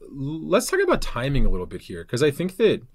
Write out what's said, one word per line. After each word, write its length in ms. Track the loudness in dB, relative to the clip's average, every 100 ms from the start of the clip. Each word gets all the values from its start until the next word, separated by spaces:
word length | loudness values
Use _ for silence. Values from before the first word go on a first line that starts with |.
L-, 480 | -16 -10 -8 -8 0
let's 200 | 0 2
talk 100 | 0
about 200 | 2 0
timing 440 | -2 -4 -2 4 4
a 40 |
little 160 | 2 -4
bit 180 | -12
here, 200 | -12 -14 -6
'cause 180 | 0
I 80 | 0
think 240 | 0 -4 2
that 240 | 2 2 -4